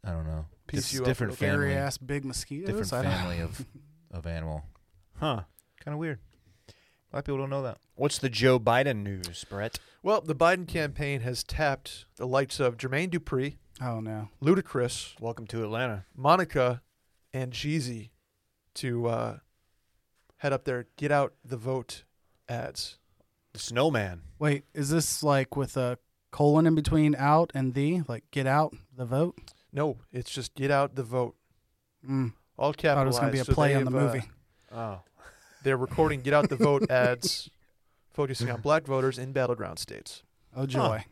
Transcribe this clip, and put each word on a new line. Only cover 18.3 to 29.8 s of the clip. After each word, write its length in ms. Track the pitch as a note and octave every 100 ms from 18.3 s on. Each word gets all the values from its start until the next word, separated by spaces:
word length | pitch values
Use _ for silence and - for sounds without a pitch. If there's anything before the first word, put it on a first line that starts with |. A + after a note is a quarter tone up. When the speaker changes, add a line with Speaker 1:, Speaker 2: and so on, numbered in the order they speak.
| _ _ _ _ -
Speaker 2:
to, 300 | C3 A#2+ A#2
uh, 320 | A#2 A#2 G#2+ _ _ _ _ _ _ _ _ _ _
head 140 | C#3+
up 140 | C3+ C#3+
their 220 | B2 A#2 -
Get 140 | C#3+
Out 220 | C#3+ C#3 _ B2
the 100 | B2
Vote 460 | A2+ C3 A#2 - _ _ _ _ -
ads. 480 | A#2+ - - - - _ _ _ _ _
Speaker 4:
The 60 | -
snowman. 640 | - A#2 D3 C3 G2 F2 - -
Speaker 3:
Wait, 280 | D3+ C#3+ -
is 160 | - C#3
this, 340 | E3 D#3 -
like, 320 | D3+ C#3 C3 C#3+
with 220 | C3 -
a 220 | B2 B2 _ _ _
colon 360 | - D3 D3+ E3
in 80 | D#3+
between 400 | D3 D#3+ D3+ C#3+
out 360 | C#3 D#3 E3+ C3+
and 180 | C3
the? 280 | B2 C#3+ F3+ D#3
Like, 200 | A2+ _
get 160 | C#3 C3+
out 280 | C#3+ D#3 - -
the 120 | B2+ B2
vote? 320 | C3 E3+ - - _ _
Speaker 2:
No, 280 | C#3